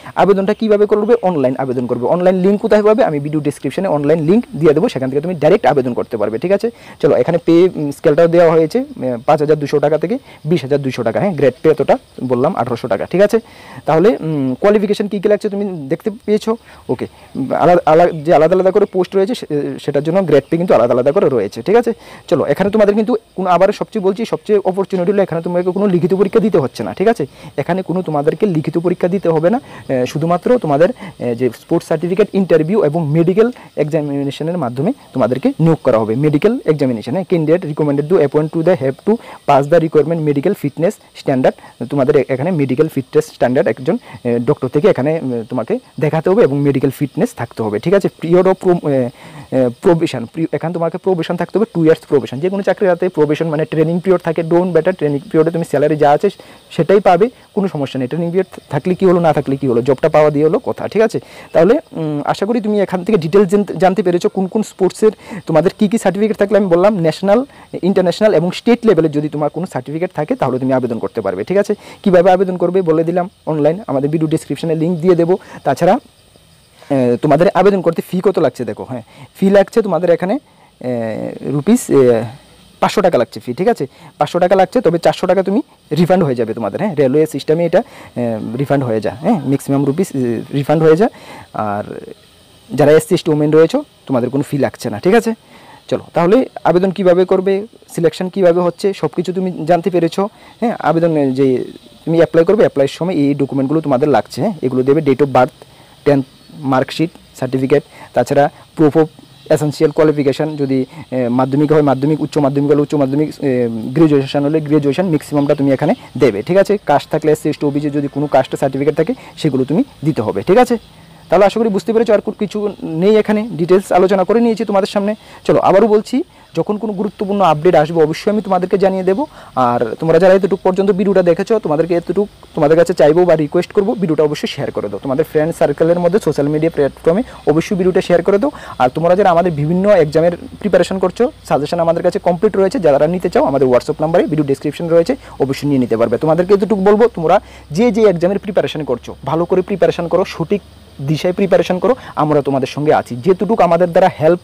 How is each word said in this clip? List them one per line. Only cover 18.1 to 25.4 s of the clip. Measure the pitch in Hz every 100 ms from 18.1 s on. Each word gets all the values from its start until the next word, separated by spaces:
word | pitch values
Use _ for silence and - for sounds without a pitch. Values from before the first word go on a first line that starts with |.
যে | 165 147
আলাদা | 160 160 185
আলাদা | 185
করে | 202 202
পোস্ট | 190 175 196
রয়েছে | 196 247
সে-, | - 147 143 131
সেটার | - 143
জন্য | 151 180 180
গ্রেড | 147 -
পে | 170
কিন্তু | 180
আলাদা | 147 120
আলাদা | 123 131
করে | 170 185
রয়েছে, | 127 101 -
ঠিক | 113 220
আছে? | 240 226 - - -
চলো, | 143 98
এখানে | 143 196
তোমাদের | 214 202 208
কিন্তু | 214 247 _ -
কোনো, | 190
আবার | 175 196
সবচেয়ে | 208 175 220
বলছি, | 185 196 226
সবচেয়ে | 156 - 208 190
অপরচুনিটি | 185 190 185 175
হলো | 202
এখানে | 190 170